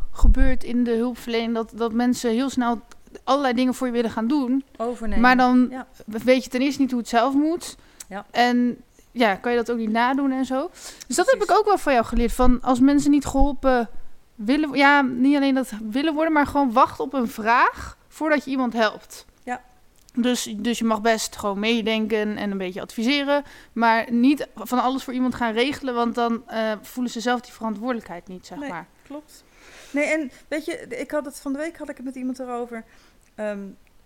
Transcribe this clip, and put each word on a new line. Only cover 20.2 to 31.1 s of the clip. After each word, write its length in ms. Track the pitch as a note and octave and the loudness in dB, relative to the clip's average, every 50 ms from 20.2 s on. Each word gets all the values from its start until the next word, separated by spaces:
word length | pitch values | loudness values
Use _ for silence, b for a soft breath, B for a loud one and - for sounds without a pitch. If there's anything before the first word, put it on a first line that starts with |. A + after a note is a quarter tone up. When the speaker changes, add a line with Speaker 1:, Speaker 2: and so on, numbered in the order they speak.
| A3+ B3 B3 A#3+ - A#3 G#3+ | 0 0 0 -2 -4 -8 -8
Speaker 1:
dus 220 | G3+ G#3 A#3+ A3+ - | -6 -4 -4 -2 -2
je 60 | A3+ | 0
mag 160 | A3+ A3 G#3 | 0 0 0
best 360 | G#3 A#3 A3 G#3+ - - - | 2 2 0 0 -2 -8 -8
gewoon 220 | - A3 G3+ G3 G3 | -6 -6 -4 -4 -2
meedenken 800 | G#3 A3+ A#3+ A3+ G3 A3 A3 A3 A3 G#3 A3 G#3+ G#3 G#3+ G#3 | 0 0 0 0 0 -2 -2 -2 -2 -2 -2 -2 -2 -4 -4
en 140 | - G3+ G3+ | -4 -6 -6
een 80 | G3 F#3+ | -6 -6
beetje 220 | F#3+ F3+ F#3 G3 | -6 -8 -8 -10
adviseren, 640 | - - - A#3 A3 B3+ D4 C#4+ C#4 C#4 C#4+ C#4+ C#4 B B B B B | -12 -10 -6 -2 0 0 0 0 0 0 0 -2 -2 B B B B B
maar 400 | - A3+ A#3 A3+ A3+ A3+ A3+ B3 | -4 0 2 2 2 2 0 -2
niet 340 | A#3 A#3+ A#3+ C#4 D4+ - - - - | 0 2 4 4 2 2 -2 -8 -12
van 240 | - G#3 - B3 B3 | -14 -8 -4 -2 -2
alles 220 | A#3+ B3 C4+ C4 - | 0 0 -2 -4 -6
voor 100 | C#4 A#3+ | -6 -4
iemand 200 | B3+ B3+ B3+ - | -2 -2 -2 -2
gaan 180 | - C4 A3+ | -2 -4 -2
regelen, 420 | G#3+ A3+ B3+ D4 C4+ - C#4 B3+ A#3+ | 0 0 0 0 -2 -4 -6 -4 -2
want 200 | A#3 A#3 A#3 A3+ | -2 -2 -2 0
dan, 340 | A#3+ A#3 A#3 A#3 G#3 - - | -2 -2 -2 -2 -4 -8 -8
eh, 240 | A3+ A3+ A3 A3 G#3+ - | -6 -4 -4 -4 -6 -8
voelen 300 | - - - C4 B3 A#3 | -10 -12 -8 -8 -8 -6
ze 80 | - A#3 | -6 -4
zelf 200 | G3 B3 B3 A#3 | -2 -2 -2 -2
die 120 | - - | -4 -10
verantwoordelijkheid 760 | - - A3+ A3+ G#3 G3+ A3+ C4 B3 A3 - - E3+ F3 - - | -14 -10 -8 -8 -8 -6 -6 -6 -6 -6 -8 -12 -16 -16 -16 -16
niet, 180 | F#3 F3+ - | -18 -18 -18
zeg 120 | - A#3 C#4 | -16 -14 -12
Speaker 2:
Nee, 100 | C#4+ A#3+ | -10 -10
Speaker 1:
maar. 160 | F3+ D#3+ E3 - _ _ _ | -10 -12 -14 -16 _ _ _
Speaker 2:
klopt. 380 | - C#4 D4+ - _ - - B B B B B B B B B B | -18 -18 -18 -18 _ -20 -20 B B B B B B B B B B
Nee, 140 | - C#4+ D4 | -4 -4 -2
en 260 | - D#4 D#4+ D4 B3 B B B - | -2 -2 -2 -4 -6 B B B -8
weet 160 | C#4+ D#4 D4+ | -8 -8 -6
je, 80 | F4 - - - - | -8 -10 -10 -12 -12
ik 220 | - - C#4 - | -10 -10 -8 -6